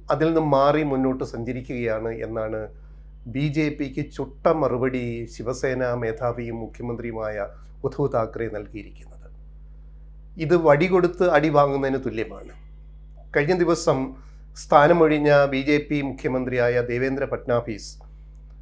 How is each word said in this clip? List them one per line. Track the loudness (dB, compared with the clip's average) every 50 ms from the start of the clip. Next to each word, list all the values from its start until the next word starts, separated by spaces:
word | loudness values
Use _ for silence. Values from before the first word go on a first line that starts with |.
| -4 -4
അതിൽ | 0 0 2
നിന്ന് | 2 2 2
മാറി | 2 4 4 4 4 4 4 2 0
മുന്നോട്ട് | 0 0 0 0 0 -2 -2 -6
സഞ്ചരിക്കുകയാണ്" | -8 -8 -10 -8 -8 -8 -8 -8 -8 -8 -4 -4 -4 -4 -4 -4 -6
എന്നാണ് | -8 -8 -8 -8 -6 -6 -6 -6 -6 -8 -8 -10 -14 -20 -20 -20 -20 -20 -20 -20 -20 -18 -14
ബി | -8 -4 -2 -2
ജെ | -2 0 0 -2 -2
പിക്ക് | -2 -4 -8 -6 -6 -8 -8 -8
ചുട്ട | -8 -10 -10 -10 -8 0 2
മറുപടി | 2 2 2 2 0 0 0 -2 -2 -2 -2 -4 -6 -6 -8 -10 -12 -12
ശിവസേന | -10 -8 -8 -6 -4 -2 -2 -2 -2 -2 -2 -2
മേധാവിയും | -2 -4 -4 -4 -4 -4 -4 -4 -6 -8 -8 -8
മുഖ്യമന്ത്രിയുമായ | -10 -10 -12 -12 -10 -8 -8 -8 -8 -8 -8 -8 -6 -6 -6 -6 -6 -8 -8 -10 -18 -20 -20 -16 -8 -8
ഉദ്ധവ് | -8 -4 -2 -4 0 0
താക്കറെ | -2 -2 -2 -4 -8 -8 -6
നൽകിയിരിക്കുന്നത്. | -6 -10 -12 -10 -14 -14 -16 -16 -18 -20 -20 -20 -20 -20 -20 -20 -20 -20 -20 -20 -20 -20 -20 -20 -20 -20 -20 -20 -20 -20 -20 -20 -20 -20 -20 -16 -8 -4
ഇത് | 0 4 4
വടി | 6 6 6 6 6 6
കൊടുത്ത് | 4 4 4 2 2 2 2 2 4
അടി | 4 4 4 4
വാങ്ങുന്നതിന് | 4 4 4 4 2 0 0 0 -2 -2 -4
തുല്യമാണ്. | -4 -4 -6 -8 -8 -10 -16 -18 -18 -20 -20 -20 -20 -20 -20 -20 -20 -20 -20 -20 -20 -20 -20 -14 -4 -2
കഴിഞ്ഞ | -2 0 0 2
ദിവസം | 0 2 0 0 0 2 0 0 0 -2 -6 -8 -14 -20 -20 -20 -20 -20 -20 -20
സ്ഥാനമൊഴിഞ്ഞ | -12 -2 4 6 6 8 8 6 6 6 4 4 4 4 6 6 6 6
ബി | 4 2 -2
ജെ | 0 2 2 2 2 -2
പി | -4 -4
മുഖ്യമന്ത്രിയായ | -4 -4 -8 -6 -4 -4 -2 -2 -2 -2 0 0 2 2 2 0
ദേവേന്ദ്ര | 0 -2 -2 -2 -2 -2 -2 -2 -4
ഫട്നാവിസ്, | -4 -6 -6 -2 0 0 0 0 -4 -10 -10 -10 -16 -18 -18 -20 -20 -20 -20 -20 -20 -20 -20 -20 -20 -20 -20